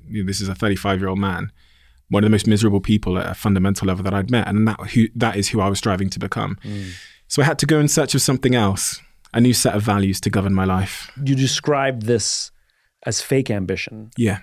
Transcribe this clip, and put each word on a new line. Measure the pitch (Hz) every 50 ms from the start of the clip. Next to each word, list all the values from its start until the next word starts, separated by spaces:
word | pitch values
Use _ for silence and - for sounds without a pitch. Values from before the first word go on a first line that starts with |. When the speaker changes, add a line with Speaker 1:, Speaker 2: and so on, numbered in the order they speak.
| - -
Speaker 1:
You | 107 107 95
know, | 92
this | 98 98
is | 101 95
a | 92
thirty-five-year-old | - 117 104 98 92 - 101 98 95 98 95 92 98
man, | 101 98 90 87 101 107 - _ _ _ _ _ _ _ _ _ _ _
one | - 101 107
of | 110
the | 107
most | 101 - 110
miserable | 107 101 110 107 101 101
people | 92 - 107 104 - 92 92 90
at | - 90
a | 95
fundamental | - - 107 98 92 92 98 101 - - 92
level | 92 92 95
that | 101 101
I'd | 101 95 117
met. | 123 113 98 104
And | 98 107 110 110
that, | 104 - - 104
who, | - 117 113 107 -
that | 120 120 113 92
is | 101 98 -
who | - 110
I | 95 98
was | 98 -
striving | - 110 95 90 98 92
to | - -
become. | - 95 - 117 110 101 101 - -
Speaker 2:
Mm. | 104 104 101 98 92 87 90 - - - _ _ _
Speaker 1:
So | - -
I | 135
had | 165 151 -
to | -
go | 143 156 151
in | 147 147
search | - - 143 - -
of | 135
something | - - 135 127 - 127 127
else, | 123 107 98 95 - - - - - - - _ _ _ - -
a | 117
new | 120 123 120
set | - - 127 90
of | 104 104
values | 110 101 101 98 95 92 -
to | - 104
govern | 101 104 95 98 95
my | 95 92
life. | 95 92 92 101 - - - - - - 131
Speaker 2:
You | 139 135 139
described | 131 135 127 - - - 151 147 139 135 135 131 117 107
this | 110 120 110 104 - - - - - - _ _ _ _ _ _ _ _ _ -
as | 131 107 -
fake | - - 135 135 131 -
ambition. | 110 101 95 90 95 92 - - 110 110 110 110 - -
Speaker 1:
Yeah. | 117 104 90 -